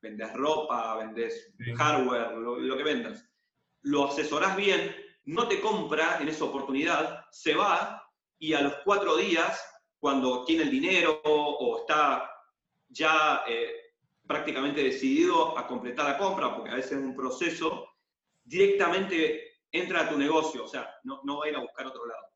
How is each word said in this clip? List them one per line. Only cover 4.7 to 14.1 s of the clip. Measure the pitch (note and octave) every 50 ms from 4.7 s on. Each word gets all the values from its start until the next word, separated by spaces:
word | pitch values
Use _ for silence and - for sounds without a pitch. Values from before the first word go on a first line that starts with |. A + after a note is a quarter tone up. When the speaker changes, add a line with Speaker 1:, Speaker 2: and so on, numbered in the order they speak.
| F#3 E3+ - - - - - - - _ _
Speaker 1:
no | C#3 D#3 G3+ A#3 A3+
te | G3 -
compra | - A3 G#3 - E3 D#3 D#3 D3 D#3+ E3+ F3 D#3
en | C#3+ D3+
esa | D#3 - D#3
oportunidad, | - - C#3 B2+ - C3+ C#3 D3+ F3 E3+ D3 D#3 - - - - _
se | - - - D#3+ D3+
va | E3+ G3+ G3+ E3+ E3+ F#3 G3 - - - _ _ _ _ _ _ _
y | D#3+ D#3 D#3
a | C#3+ C#3+
los | C#3+ C#3 - -
cuatro | G3 G3+ F#3+ G3 F3 D#3
días, | E3+ G3 - E3+ E3 E3+ - - - - - - - _ _ _ _
cuando | - C#3+ C#3 C3+ B2+ B2+ B2 B2 B2
tiene | - D#3+ D#3+ D#3
el | C#3
dinero | B2+ C3+ D3 F3+ F#3+ F3 E3 D#3 D3+ D#3 -
o | D3+ D3+ D3+ D3 D3 C#3+ C#3 C3 A#2+ A2+ A2+
está | - - D#3 D3+ D3 C#3+ C3 - - - - - - _ _ _ _ _ _ _ _ _
ya, | B2+ - D#3+ D#3 D#3+ D#3 D#3 D3+ C#3 C3 - A#2
eh, | A#2 A#2 A#2 A#2 - - - - _ _ _ _